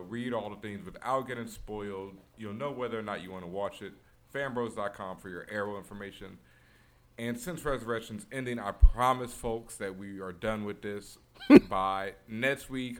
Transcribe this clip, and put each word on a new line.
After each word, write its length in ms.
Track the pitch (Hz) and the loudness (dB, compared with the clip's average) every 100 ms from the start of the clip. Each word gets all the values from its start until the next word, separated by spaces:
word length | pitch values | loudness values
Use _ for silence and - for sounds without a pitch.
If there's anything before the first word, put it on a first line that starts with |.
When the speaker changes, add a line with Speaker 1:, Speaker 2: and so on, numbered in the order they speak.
| 90 | -8
Speaker 1:
read 240 | 117 123 | -6 -2
all 160 | 120 104 | -2 -4
the 80 | 101 | -8
things 280 | 107 101 90 | -10 -10 -12
without 440 | - 117 135 120 | -8 -2 -2 -2
getting 180 | 120 113 | -8 -8
spoiled. 720 | - - 107 101 95 98 95 - - | -10 -8 -6 -6 -6 -10 -14 -20 -12
You'll 160 | 107 107 | -10 -6
know 160 | 143 | -6
whether 280 | 127 120 113 | -4 -4 -4
or 40 | |
not 200 | 107 95 | -4 -6
you 80 | 90 | -6
wanna 160 | 92 87 | -10 -6
watch 340 | 95 98 - | -4 -4 -4
it. 120 | 98 - - - - | -12 -14 -20 -20 -10
Fan 200 | 139 139 | -4 -2
bros 220 | 123 117 110 | -2 -2 -2
dot 200 | 101 - | -4 -4
com 200 | 95 90 | -8 -8
for 140 | 98 | -10
your 180 | 87 - | -10 -6
Arrow 280 | 104 104 101 | -2 -2 -4
information. 600 | 90 101 98 95 98 95 - - - - - - - - | -10 -12 -12 -12 -16 -16 -20 -20 -20 -20 -20 -20 -20 -6
And 200 | 117 120 | -4 -4
since 280 | 180 165 151 | -6 -4 -2
Resurrection's 600 | 131 113 113 113 107 - | -2 0 -2 -4 -12 -8
ending, 280 | 135 123 120 | -6 -4 -2
I 120 | 101 | -4
promise 600 | 95 - 113 127 127 120 | 10 10 10 4 4 -2
folks 420 | - 120 113 117 - | -6 -4 -4 -6 -8
that 220 | 101 95 | -6 -6
we 240 | 101 98 | -10 -8
are 100 | 95 | -8
done 320 | 87 110 110 | -4 -2 -2
with 180 | 104 101 | -4 -4
this 360 | 104 101 - - - - | -6 -8 -10 -20 -20 -18
Speaker 2:
<laughs> 240 | - 302 - | 12 12 12
Speaker 1:
by 440 | 190 95 95 98 - - | 2 2 0 -4 -8 -10
next 400 | 110 131 139 - | 0 0 0 -4
week. 280 | 131 127 | -6 -6